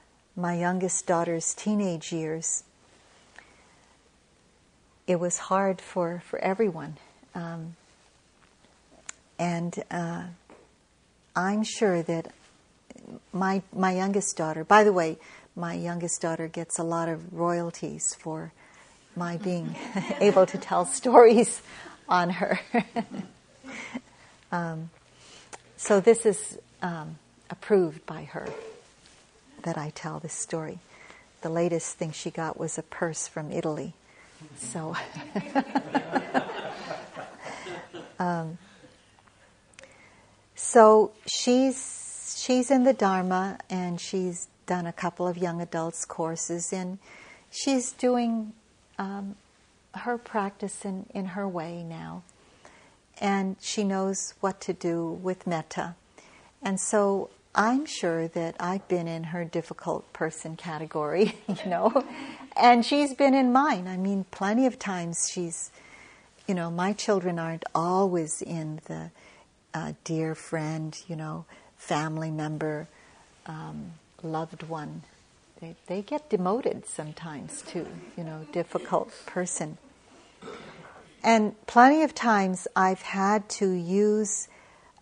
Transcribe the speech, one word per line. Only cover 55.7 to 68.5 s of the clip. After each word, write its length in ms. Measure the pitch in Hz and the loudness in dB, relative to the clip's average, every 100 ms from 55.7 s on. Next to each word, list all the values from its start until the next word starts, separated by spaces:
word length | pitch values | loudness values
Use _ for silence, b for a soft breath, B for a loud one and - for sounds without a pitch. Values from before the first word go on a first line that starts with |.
| - 170 175 _ B B B B _ | -6 -8 -10 _ B B B B _
And 160 | - 190 | -4 -2
so 520 | - 214 202 196 - - _ | 0 2 4 2 -2 -10 _
I'm 320 | - 214 262 311 | 2 2 2 0
sure 420 | - 185 165 165 | -4 -2 0 -2
that 280 | 175 165 - | -2 -4 -4
I've 260 | 175 196 - | -4 -4 0
been 200 | 180 165 | -2 0
in 160 | 165 | -6
her 200 | 165 175 | -6 -6
difficult 640 | 170 170 160 165 - 160 - | -4 -4 -6 -8 -4 -4 -6
person 440 | - 160 - 160 165 | -4 -4 -4 -12 -10
category, 800 | 175 156 156 160 151 165 220 - | -8 -8 -6 -4 -2 4 2 2
<laughs> 60 | - | -8
you 220 | 175 196 | -6 -2
know, 340 | 175 196 254 - B B B B - | 2 4 4 0 B B B B 6
and 280 | 240 240 | 8 8
she's 300 | 233 285 285 | 6 2 2
been 200 | 262 277 | 4 6
in 180 | 269 254 | 6 6
mine. 360 | 247 294 208 180 | 4 4 0 -2
I 80 | 185 | -4
mean, 280 | 190 196 185 | 0 -2 -4
plenty 360 | - 196 226 262 | -2 0 4 4
of 120 | - | 2
times 520 | - 180 170 170 - | -4 -4 -4 -2 -4
she's, 380 | - 170 165 - B B B B B B B - | -2 -6 -6 -12 B B B B B B B -4
you 80 | |
know, 160 | 185 170 | -2 -2
my 220 | 170 185 | 0 0
children 460 | 185 - 196 180 170 | 0 2 2 2 -2
aren't 260 | 165 165 - | -4 -6 -8
always 680 | - 170 185 196 175 156 - | -4 0 2 2 2 -2 -6
in 380 | - | -8